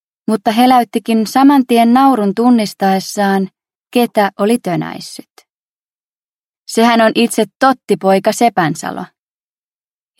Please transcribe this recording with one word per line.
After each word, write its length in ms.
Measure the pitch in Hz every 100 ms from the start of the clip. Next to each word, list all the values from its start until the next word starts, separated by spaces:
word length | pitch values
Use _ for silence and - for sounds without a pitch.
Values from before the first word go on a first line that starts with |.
| _ _ -
mutta 240 | 220 -
heläyttikin 760 | 220 254 254 233 233 226 226 208
saman 360 | 247 269 285 254
tien 260 | 233 233
naurun 420 | 247 269 247 202 190
tunnistaessaan, 1120 | 247 240 202 - 196 190 - - 196 196 190 - _ _ _
ketä 380 | 247 233 226 196 -
oli 180 | 202 240
tönäissyt. 680 | - 165 80 - - - - _ _ _ _ _ _ _ _ _ _ _ _ _ -
"Sehän 340 | - 233 233
on 100 | 220 -
itse 300 | 233 - 214 _
Tottipoika 720 | 269 262 - 190 190 190 214
Sepänsalo. 760 | 208 233 208 165 165 - - 180 _ _ _ _ _ _ _ _ _ _